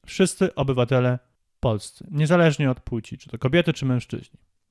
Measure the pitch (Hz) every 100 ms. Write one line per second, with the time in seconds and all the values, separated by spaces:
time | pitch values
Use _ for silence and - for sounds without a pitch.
0 | - - 185 - 185 - 139 127 120 131
1 | 123 123 _ _ _ _ 127 104 - -
2 | - 147 151 175 165 143 139 127 - 117
3 | - - - - 131 165 170 143 135 123
4 | - - - _ _ _ _